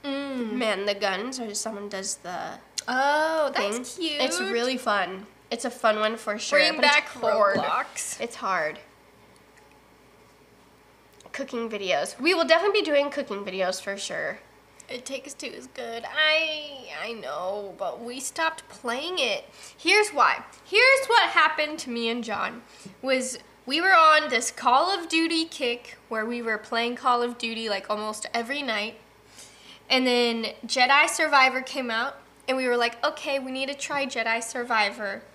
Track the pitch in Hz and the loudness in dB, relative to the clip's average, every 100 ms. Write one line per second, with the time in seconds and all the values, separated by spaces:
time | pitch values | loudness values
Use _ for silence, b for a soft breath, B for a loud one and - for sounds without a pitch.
0 | 285 277 277 262 226 247 226 190 208 202 | -6 -6 -6 -6 -4 -2 0 0 0 0
1 | 202 185 240 262 226 208 220 202 202 196 | -2 -2 -6 -8 -8 -6 -6 -8 -10 -8
2 | 190 - 175 180 - - - - - 254 | -8 -8 -10 -8 -10 -12 -12 -10 -4 0
3 | 277 302 311 320 285 254 202 226 254 - | 2 2 2 2 0 0 -2 -2 -6 -6
4 | 330 294 262 - - 233 247 254 233 202 | -4 0 0 0 -2 0 0 -2 0 0
5 | 180 190 208 - _ 233 262 240 226 214 | 0 -6 -14 -20 _ -6 -6 0 2 2
6 | 214 226 - 214 - 294 302 311 285 294 | 0 -2 -6 -6 2 4 4 4 4 4
7 | 294 262 233 208 202 196 - 202 285 - | 2 -2 2 4 4 4 0 0 -2 -8
8 | - - 233 - 214 180 156 - - - | -10 -6 -8 -6 -2 0 -2 -6 -18 -20
9 | - - - - - - - - _ _ | -20 -20 -20 -20 -20 -20 -20 -20 _ _
10 | - - - _ _ - _ _ _ _ | -20 -20 -20 _ _ -20 _ _ _ _
11 | _ - - - 262 240 226 208 190 151 | _ -20 -14 -10 -8 -6 -6 -6 -2 0
12 | 170 - 285 359 277 320 403 403 320 285 | -2 -2 0 2 4 4 4 0 2 2
13 | 285 294 277 202 202 185 185 185 - 202 | 2 -4 -6 -8 -6 -2 -2 -2 -8 -8
14 | - 165 156 214 - - _ - - 254 | -8 -6 -6 -8 -16 -20 _ -20 -14 -14
15 | 254 269 285 - 269 240 262 - 233 233 | -10 -10 -12 -14 -12 -12 -16 -12 -10 -8
16 | - 294 311 311 320 311 294 269 214 151 | -6 0 4 4 0 -4 -8 -14 -12 -10
17 | 202 226 135 147 185 208 202 165 185 123 | -8 -8 -8 -4 -4 -6 -8 -6 -6 -6
18 | 240 254 269 - 320 320 - - 240 240 | -10 -8 -8 -2 -4 -4 -18 -10 -6 -6
19 | 320 359 247 175 - B B - 330 403 | -4 -2 -2 -2 -6 B B -6 2 4
20 | 415 285 185 - - - - 403 508 539 | 2 4 2 2 -6 -20 0 6 6 6
21 | 539 453 339 349 311 311 302 311 262 233 | 6 4 6 4 4 2 -4 -4 -6 -4
22 | 233 240 226 208 196 240 - B B - | -2 -2 -4 -4 -4 -6 -18 B B -10
23 | 262 262 247 - - - - 294 370 359 | 0 0 0 -8 -16 -18 -4 0 6 8
24 | 311 302 302 240 247 - 240 262 349 392 | 8 6 4 0 -2 0 4 4 4 0
25 | 330 320 330 330 320 - 254 240 - - | 0 0 2 0 -4 -4 -4 -4 -10 -20
26 | - 220 220 240 226 220 - 226 240 240 | -8 -4 -4 -4 -4 -4 -2 -2 -2 0
27 | 269 240 240 233 233 226 226 196 190 214 | 2 2 0 -4 -6 -4 -2 -4 -2 -4
28 | 214 214 - 233 233 285 269 214 214 - | -4 -8 -6 -6 -4 -4 -2 -4 -4 -10
29 | - _ - B B B B B - 254 | -20 _ -20 B B B B B 0 2
30 | 254 240 240 226 220 - 226 269 247 277 | 4 4 2 0 -4 -8 -4 2 6 6
31 | 320 - 311 277 262 254 262 269 247 226 | 6 2 4 6 6 4 -4 -6 -4 -2
32 | 262 - - - - 262 254 240 240 233 | -4 -6 -20 -12 -4 0 2 2 2 0
33 | 302 302 311 277 262 262 269 277 - 285 | -4 -2 -4 -4 -4 -6 -6 -6 -4 -4
34 | 277 247 226 226 233 254 240 226 202 202 | -2 -2 -2 -2 -4 -8 -2 0 0 -2
35 | 202 208 - | -8 -8 -14